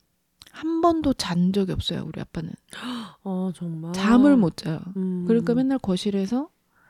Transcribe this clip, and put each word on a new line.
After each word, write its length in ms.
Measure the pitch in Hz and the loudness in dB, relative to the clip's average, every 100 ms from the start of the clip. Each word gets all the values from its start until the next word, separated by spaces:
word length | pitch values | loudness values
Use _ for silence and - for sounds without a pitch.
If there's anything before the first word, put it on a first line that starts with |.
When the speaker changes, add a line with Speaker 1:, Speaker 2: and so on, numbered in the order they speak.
| _ _ _ _ - | _ _ _ _ -20
Speaker 1:
한 300 | - 311 330 | -10 -6 0
번도 320 | 349 330 302 | 2 2 0
잔 400 | - 190 175 180 | -2 -2 2 2
적이 180 | 196 190 | 2 0
없어요, 320 | 143 - 156 - | -2 -4 -6 -8
우리 140 | - | -10
아빠는. 320 | - - 165 - _ | -10 -8 -10 -12 _
Speaker 2:
<gasps> 520 | - 240 247 208 - | -16 -12 -10 -12 -14
어, 280 | 196 185 185 175 | -6 -4 -4 -4
정말? 380 | 175 160 165 | -8 -8 -6
Speaker 1:
잠을 420 | 180 196 247 285 269 | -2 6 8 8 6
못 220 | 175 - | 4 0
자요. 240 | - 160 175 190 | -6 -6 -6 -6
Speaker 2:
음. 260 | 185 185 175 | -4 -4 2
Speaker 1:
그러니까 260 | 226 175 240 | 2 2 2
맨날 240 | 262 269 | 2 0
거실에서 720 | - 180 208 196 196 240 302 _ _ _ | -2 -2 -2 -2 -2 -4 -6 _ _ _